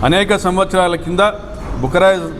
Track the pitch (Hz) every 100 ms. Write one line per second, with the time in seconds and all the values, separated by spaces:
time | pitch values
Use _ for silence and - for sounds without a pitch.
0 | 127 175 202 202 175 180 190 190 180 170
1 | 160 180 208 208 - - - - 127 175
2 | 190 190 165 151